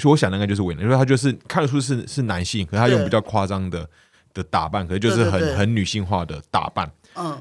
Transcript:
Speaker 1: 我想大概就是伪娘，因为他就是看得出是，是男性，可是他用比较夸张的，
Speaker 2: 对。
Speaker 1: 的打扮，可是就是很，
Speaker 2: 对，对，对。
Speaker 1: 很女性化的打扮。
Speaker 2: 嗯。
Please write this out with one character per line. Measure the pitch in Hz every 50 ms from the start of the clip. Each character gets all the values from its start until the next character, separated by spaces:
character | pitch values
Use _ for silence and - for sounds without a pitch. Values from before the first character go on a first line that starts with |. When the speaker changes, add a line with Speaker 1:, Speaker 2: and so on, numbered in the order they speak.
| -
Speaker 1:
我 | 139 151
想 | 147 - 92
大 | 95
概 | 98 104
就 | 101 101
是 | 101
伪 | 98 87 80
娘， | 73 95
因 | 117
为 | 131
他 | 131 135
就 | 123 135
是 | 123 135 135 120 - -
看 | - - 175
得 | 156
出 | 123 135 143
是， | 127 127 135 117 -
是 | - - 143 127
男 | 107 90 87 90
性， | - - 110 95
可 | -
是 | 101
他 | 104 120
用 | 123 123 107 95
比 | 90
较 | 113 110
夸 | 104 - 107 104 98
张 | 92 101 95 95 92
的， | 87 85 78 - _ _ _ _ _ _ _ _ -
Speaker 2:
对。 | 98
Speaker 1:
的 | 87 -
打 | - 92 78 78
扮， | 87 101 92
可 | 82 92
是 | 98
就 | 107 117
是 | - 117 117
很， | 95 98
Speaker 2:
对， | 92
对， | - 151
对。 | -
Speaker 1:
很 | 101 101 110 117
女 | 107 95
性 | - - 110 95
化 | 87 104 90 85
的 | 78 78 73 - _
打 | - 90 76 -
扮。 | - 104 87 76 - _ _ _ -
Speaker 2:
嗯。 | - 175 160 143 135